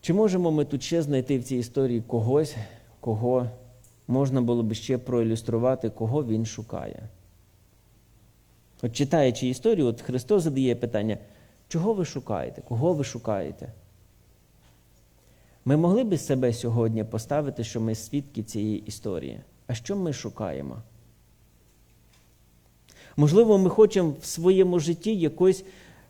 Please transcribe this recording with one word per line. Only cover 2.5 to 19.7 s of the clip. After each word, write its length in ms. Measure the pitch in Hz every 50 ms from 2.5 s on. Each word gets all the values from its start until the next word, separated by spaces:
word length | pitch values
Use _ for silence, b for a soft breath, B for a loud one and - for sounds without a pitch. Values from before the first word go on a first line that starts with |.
| - 113 107 B B B B B B B
кого 460 | - 123 110 104 117 123 127 127 123 113 113 - - - - - - - _ _ _ -
можна 340 | 117 131 139 139 131 135 123
було 200 | 117 120 120 113
б 120 | 107 110
ще 240 | 110 - - 131 120
проілюструвати, 920 | - - 123 120 117 113 113 110 - - 113 113 117 127 131 127 - 113
кого 340 | - - 113 110 123 151 147
він 220 | 120 110 110 113
шукає? 640 | 110 - - 110 - - 87 67 52 50 - - 110 - - _ _ _ _ _ _ _ _ _ _ _ _ _ _ _ _ _ _ _ _ _ _ _ _ _ _ _ _ _ _ _ _ -
От 100 | 120 117
читаючи 560 | - 143 139 156 165 143 131 117 - - 127
історію, 380 | 127 - - 220 233 185 147
от 140 | 120 110 117
Христос 420 | - - 123 127 - - 208 202 160
задає 320 | 165 139 135 135 127 120
питання: 440 | 120 - 113 - 107 101 110 104 - B B B B B B B B B _
«Чого 260 | - 170 165 214 226
ви 100 | 202 175
шукаєте? 580 | 139 - 139 120 - 113 85 65 60 - - - -
Кого 240 | 120 113 131 170 180
ви 120 | 147 139
шукаєте?» 680 | - - 117 113 - 107 98 87 73 82 - - - - - _ _ _ _ _ _ _ _ _ _ _ _ _ _ _ _ _ - _ _ _ _ _ _ _ _ _ _ _ b b b b b b b b
Ми 120 | 127 139
могли 280 | 151 165 175 185 233 262
б 140 | 220 190 147
себе 340 | - - 143 131 127 123 117
сьогодні 520 | 113 - 120 113 120 117 113 113 113 107
поставити, 600 | 113 - 113 110 - 147 147 151 139 131 - 120
що 160 | - - 120
ми 140 | 110 113 110
свідки 480 | 110 - - - 143 139 139 - 113 107
цієї 360 | - - 110 101 107 107 -
історії. 600 | - - 107 - - 110 95 80 67 67 57 50 - _ _ _ _
А 80 | _